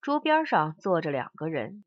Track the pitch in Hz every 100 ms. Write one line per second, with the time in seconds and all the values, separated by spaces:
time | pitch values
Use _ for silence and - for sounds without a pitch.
0 | - 294 311 311 311 202 156 156 202 175
1 | 160 139 - - 160 156 110 101